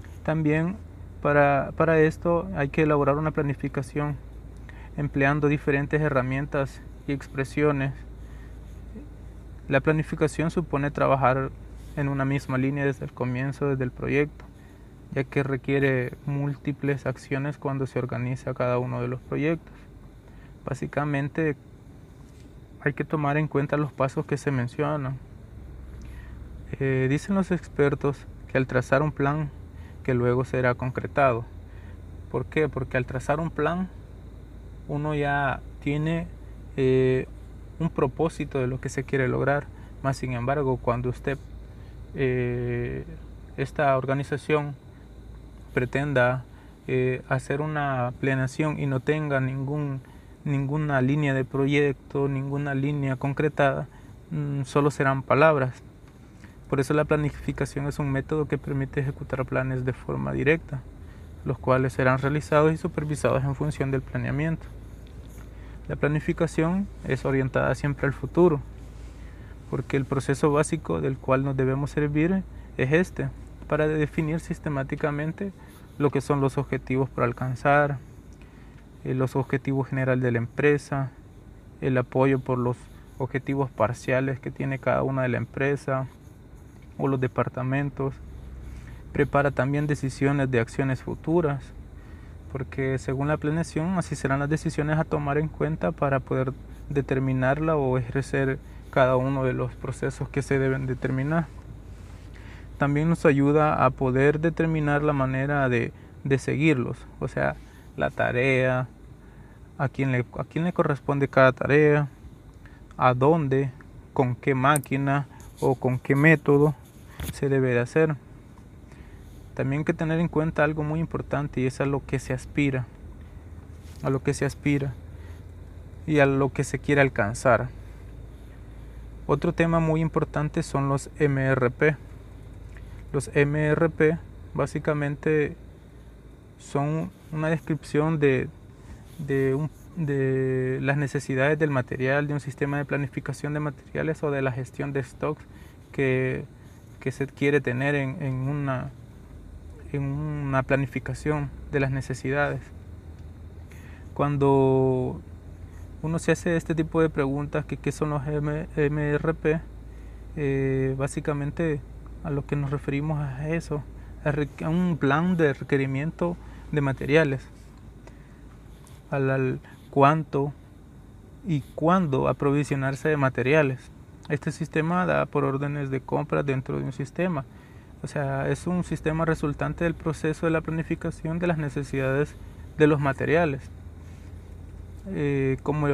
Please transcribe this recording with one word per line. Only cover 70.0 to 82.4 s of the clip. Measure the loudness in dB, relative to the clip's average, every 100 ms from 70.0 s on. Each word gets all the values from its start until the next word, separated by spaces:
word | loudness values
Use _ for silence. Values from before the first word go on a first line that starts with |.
proceso | 0 -2 0 2 4
básico | 4 2 -2 -2 -2
del | 0 -2
cual | 2 2
nos | 2 2
debemos | 2 2 0
servir | 0 0 2 2 2 -2 -12 -10 -2
es | 2
este, | 4 2 -2 -6 -6 -16 -16 -2
para | 2 2
definir | 2 2 0 0 -2
sistemáticamente | -4 -6 -2 -2 -2 -2 0 0 -4 -4 -8 -8 -18 -20 -20 0
lo | 2
que | 2
son | 2 4
los | 4 2
objetivos | -2 -4 0 0 0
por | 2
alcanzar, | 0 0 -4 0 6 6 6 0 -8 -18 -18 -20 -20 -20 -20 -20 -20 -10
eh, | -4
los | 0 0 0
objetivos | 0 -2 0 -2 0
general | 0 2 2
de | 2
la | 2
empresa, | 0 2 4 4 0 -4 -4 -6 -20 -20 -20 -20 -20 -4
el | 2 2
apoyo | 2 4 4 4